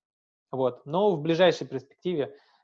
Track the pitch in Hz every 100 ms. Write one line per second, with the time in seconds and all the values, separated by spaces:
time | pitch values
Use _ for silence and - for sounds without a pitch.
0 | _ _ _ _ - 131 127 117 143 170
1 | 208 165 156 165 180 - 131 131 - _
2 | 180 165 127 - _ _